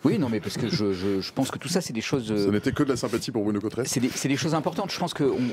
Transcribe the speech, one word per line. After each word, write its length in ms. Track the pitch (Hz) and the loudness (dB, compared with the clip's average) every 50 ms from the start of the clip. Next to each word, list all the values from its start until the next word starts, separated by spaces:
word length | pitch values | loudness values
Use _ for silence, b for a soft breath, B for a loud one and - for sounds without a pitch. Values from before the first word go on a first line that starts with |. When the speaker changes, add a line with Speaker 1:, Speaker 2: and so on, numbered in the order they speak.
| - | 4
Speaker 1:
Oui, 160 | 139 214 226 | 4 4 4
non, 100 | 160 120 | 2 0
mais 100 | 113 107 | 0 -2
parce 180 | - 104 - - | -4 -4 -4 -2
que 120 | 123 110 | -2 0
je, 240 | 92 - 107 101 95 | 0 0 2 0 0
je, 280 | 90 92 101 98 95 | 0 0 0 0 0
je 120 | 92 - - | -2 -4 -2
pense 160 | - 135 - | -2 -2 -2
que 80 | - - | -2 -8
tout 120 | - 135 | -6 -2
ça, 120 | 175 190 | -2 -2
c'est 120 | 170 - 127 | -2 -2 -4
des 80 | 110 | -4
choses, 300 | 113 - - 139 117 107 | -2 0 -2 -2 0 0
euh, 140 | 110 104 101 | 0 2 2
Speaker 2:
Ce 60 | 98 | 4
n'était 200 | 104 104 - 135 | 2 2 2 0
que 120 | 123 - 147 | 2 2 2
de 60 | 135 | 2
la 60 | 131 | 2
sympathie 360 | 120 - 120 104 113 - - | 0 0 -2 -2 -2 -2 -2
pour 120 | 117 117 101 | -2 0 0
Bruno 160 | 104 107 101 | 2 0 0
Cotresse. 280 | 98 107 - - 120 - | 0 -2 -2 -2 -2 0
Speaker 1:
c'est 120 | - 139 | 0 0
des, 100 | 120 131 | 0 0
c'est 180 | - - - 139 | 0 -2 0 0
des 100 | 139 131 | 0 0
choses 160 | 135 165 151 | 2 0 0
importantes. 380 | 160 151 180 165 - 202 175 | 2 0 0 -2 -2 -4 -4
Je 80 | - - | -2 -4
pense 160 | - - - | -4 -4 0
qu'on, 240 | - 147 135 - - 127 123 | 2 2 2 2 2 0 0